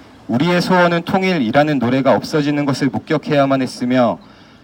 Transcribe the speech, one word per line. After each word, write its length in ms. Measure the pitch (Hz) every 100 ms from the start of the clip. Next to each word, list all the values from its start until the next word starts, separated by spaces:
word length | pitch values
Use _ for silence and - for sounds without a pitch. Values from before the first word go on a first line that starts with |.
| - - -
우리의 320 | 117 165 180
소원은 420 | - 185 175 170
통일이라는 760 | 165 190 190 175 110 135 151 143
노래가 380 | 117 135 131 104
없어지는 480 | - 156 143 147
것을 240 | 139 123 139
목격해야만 720 | 110 - 151 - 143 139 135
했으며, 560 | 123 - 123 127 117 85 - - - -